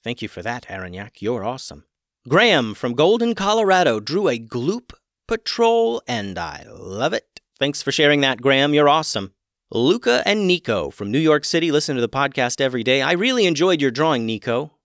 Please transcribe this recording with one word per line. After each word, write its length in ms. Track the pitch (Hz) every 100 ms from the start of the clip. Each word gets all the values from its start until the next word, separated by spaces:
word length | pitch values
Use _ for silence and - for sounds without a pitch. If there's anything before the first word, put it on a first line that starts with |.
Thank 180 | - 117
you 80 | 107
for 140 | -
that, 240 | 95 120 -
Arignac. 520 | 98 92 92 101 _
You're 220 | 101 120
awesome. 400 | 101 127 - 73 _ _ _ _ -
Graham 460 | 156 233 170 117
from 200 | 101 123
Golden, 400 | 120 160 226 233
Colorado 680 | 226 196 226 208 185 165 110
drew 280 | 104 165 190
a 100 | 120
Gloop 540 | 113 123 127 226 _ - _ _ -
Patrol, 760 | 226 - - 233 233 226 233 -
and 320 | 240 101 175
I 260 | 165 143 -
love 440 | 113 101 98 139
it. 260 | 208 _ - _ _
Thanks 240 | 139 143
for 100 | -
sharing 280 | 135 147 147
that, 220 | 139 117
Graham. 320 | 131 135 143
You're 140 | 147 147
awesome. 460 | 151 156 107 98 _ _ _ _
Luca 500 | 110 127 220 247 240 -
and 220 | 208 190
Nico 420 | 180 - 104 71
from 220 | - 101
New 60 | 123
York 260 | 156 151
City 260 | - 170 165
listen 240 | 147 151
to 80 | 135
the 60 | 117
podcast 520 | 135 139 135 120 -
every 220 | 139 127
day. 180 | 113 135
I 120 | 135
really 340 | 175 233 254 190
enjoyed 340 | 151 180 175
your 120 | 139
drawing, 340 | 120 160 139 113
Nico. 500 | 110 - 117 147 _